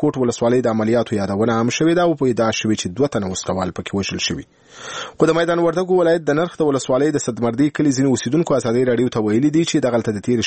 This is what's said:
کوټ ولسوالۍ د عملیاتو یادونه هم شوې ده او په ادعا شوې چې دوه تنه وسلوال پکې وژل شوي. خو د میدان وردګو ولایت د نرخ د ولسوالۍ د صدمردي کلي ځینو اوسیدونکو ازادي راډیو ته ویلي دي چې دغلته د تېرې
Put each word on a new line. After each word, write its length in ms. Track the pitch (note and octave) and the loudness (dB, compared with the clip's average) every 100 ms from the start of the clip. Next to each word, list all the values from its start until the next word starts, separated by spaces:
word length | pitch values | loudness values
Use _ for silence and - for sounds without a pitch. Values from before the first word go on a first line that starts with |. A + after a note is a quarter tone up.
کوټ 120 | D3 C#3 | -2 0
ولسوالۍ 440 | A#2+ A#2 A#2 B2+ A#2+ | 0 0 2 2 2
د 80 | |
عملیاتو 440 | A2 A2 A#2 A2 G#2+ | 0 2 2 0 -2
یادونه 400 | G2 G2 A2+ A2+ | -2 0 0 2
هم 100 | A#2 - | 0 0
شوې 160 | D#3+ E3+ | 2 2
ده 60 | F3 | 2
او 80 | D3+ | 2
په 120 | C3+ | 0
ادعا 180 | A2 A2+ G#2+ | 2 0 0
شوې 160 | A2 G#2+ | -2 -2
چې 60 | - F2+ | -2 -2
دوه 100 | C#3+ B2+ | -2 0
تنه 160 | F#2+ | -4
وسلوال 400 | F#2 - F#2 F2+ E2+ | -6 -6 -4 -4 -6
پکې 160 | F#2 - | -6 -4
وژل 240 | - - - | -4 -6 -6
شوي. 180 | D#3 - _ _ - - - - - | -6 -10 _ _ -20 -16 -12 -10 0
خو 80 | D#3 | 2
د 60 | D#3+ | 2
میدان 220 | E3+ E3+ | 2 2
وردګو 360 | E3+ D#3+ F3+ F#3 | 0 0 0 2
ولایت 220 | E3 E3+ D3 | 2 2 0
د 120 | D3 | -2
نرخ 160 | F3 - | -2 -2
د 120 | D#3 | 0
ولسوالۍ 440 | C3+ - B2+ D3 | 0 0 0 2
د 80 | C#3+ - | 0 -4
صدمردي 420 | A2 A#2 A#2 D3 - | -4 -2 0 0 2
کلي 140 | D#3 B2+ | 0 2
ځینو 160 | C#3 | 2
اوسیدونکو 420 | B2 B2 D3 E3 C3+ | 2 0 0 2 0
ازادي 300 | A2+ A#2 B2+ | 0 0 2
راډیو 220 | A#2 B2 A#2+ | 2 0 0
ته 60 | G#2+ | 0
ویلي 260 | G#2+ D3 D3+ | 2 2 2
دي 100 | E3+ | 0
چې 200 | D#3 C3+ | 0 0
دغلته 240 | D3 C3+ G#2 | 0 0 -4
د 80 | G#2+ | -2
تېرې 180 | A#2+ | 0